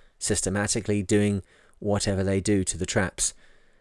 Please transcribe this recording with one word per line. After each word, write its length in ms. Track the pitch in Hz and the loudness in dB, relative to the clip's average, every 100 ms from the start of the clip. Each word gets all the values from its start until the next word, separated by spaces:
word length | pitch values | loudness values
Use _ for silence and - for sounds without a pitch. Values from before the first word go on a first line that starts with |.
| - - | -20 -8
systematically 800 | - 104 - 98 101 117 104 104 | -2 0 0 -2 0 -2 0 -2
doing 400 | 95 104 104 101 - _ _ - | 2 2 4 0 -6 _ _ -8
whatever 420 | 104 101 - 98 | -2 0 0 0
they 180 | 95 98 | 0 0
do 220 | 101 101 | 2 2
to 160 | 92 82 | 0 -4
the 80 | 92 | -2
traps. 480 | 113 90 - - - - - _ _ | 0 -2 -2 -4 -6 -20 -20 _ _